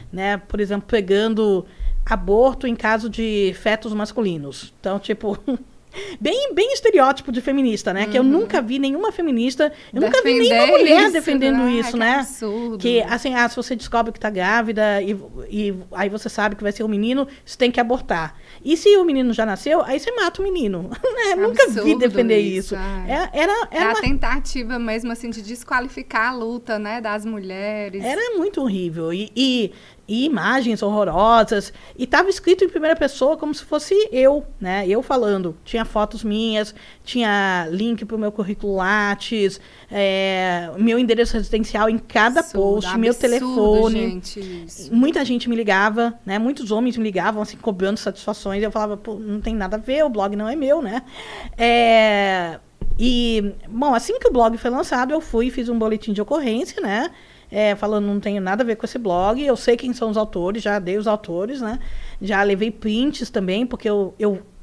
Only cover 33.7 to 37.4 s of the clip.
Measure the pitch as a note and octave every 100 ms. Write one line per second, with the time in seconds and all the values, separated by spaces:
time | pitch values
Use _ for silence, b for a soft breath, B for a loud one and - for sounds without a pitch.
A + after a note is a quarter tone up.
33.7 | D4+ D4 G4 G#4+ B3+ C4 D4 C#4 - F#3
34.7 | F#3+ F#3 G#3+ B3+ C4 G#3+ G3 F3+ D#3+ -
35.7 | A3+ A3 A3 G#3+ A3 A3 G#3+ A3+ G#3+ G#3+
36.7 | - B B - B3 A3 G3+